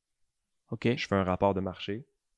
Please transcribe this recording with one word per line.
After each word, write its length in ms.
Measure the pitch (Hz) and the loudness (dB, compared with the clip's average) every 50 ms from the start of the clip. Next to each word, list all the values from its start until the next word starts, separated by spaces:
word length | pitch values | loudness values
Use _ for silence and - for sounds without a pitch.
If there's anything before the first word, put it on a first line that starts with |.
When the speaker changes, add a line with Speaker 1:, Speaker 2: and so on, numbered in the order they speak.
| _ _ _ _ _ _ _ _ _ _ _ _ _ _ | _ _ _ _ _ _ _ _ _ _ _ _ _ _
Speaker 1:
OK. 180 | - - - 117 123 | -10 -2 0 0 0
Speaker 2:
Je 120 | - - | 0 -2
fais 80 | - 101 | 0 2
un 80 | 98 95 | 2 2
rapport 300 | 90 92 - 98 101 95 | 2 2 4 4 2 2
de 60 | 92 | 2
marché. 440 | 95 92 90 - - - 101 117 151 _ _ _ _ _ _ | -2 -4 -6 -8 -6 -6 -6 -8 -8 _ _ _ _ _ _